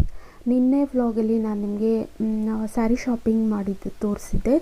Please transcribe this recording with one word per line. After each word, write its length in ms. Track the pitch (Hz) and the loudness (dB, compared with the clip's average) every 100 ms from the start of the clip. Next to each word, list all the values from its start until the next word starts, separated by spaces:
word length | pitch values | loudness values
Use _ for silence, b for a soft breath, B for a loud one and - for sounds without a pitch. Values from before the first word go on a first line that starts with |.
| B B B B 240 | B B B B 0
ನಿನ್ನೆ 380 | 254 254 277 | 2 4 2
ವ್ಲಾಗಲ್ಲಿ 540 | 285 254 233 220 220 226 | 2 2 0 0 0 0
ನಾನು 220 | 220 208 | 0 -2
ನಿಮಗೆ, 420 | 202 208 220 226 | -4 -2 0 0
ಮ್, 680 | - - 220 214 214 220 220 | -4 -4 -2 -2 -2 -2 -4
ಸ್ಯಾರಿ 220 | - 226 247 | 0 0 0
ಶಾಪಿಂಗ್ 540 | 254 233 233 226 220 | 0 -2 0 2 2
ಮಾಡಿದ್ದು 420 | 208 196 196 - - | 0 -2 -6 -8 -4
ತೋರಿಸಿದ್ದೆ. 560 | 214 208 - 190 226 302 | -4 -4 -2 0 2 2